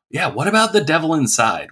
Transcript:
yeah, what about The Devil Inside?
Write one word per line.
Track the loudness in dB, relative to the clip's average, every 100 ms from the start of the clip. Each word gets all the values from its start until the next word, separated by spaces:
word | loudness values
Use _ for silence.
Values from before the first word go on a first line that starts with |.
| _
yeah, | -6 -4
what | -4 0
about | 2 2
The | 0
Devil | 2 0 0
Inside? | 0 0 2 0 0 -8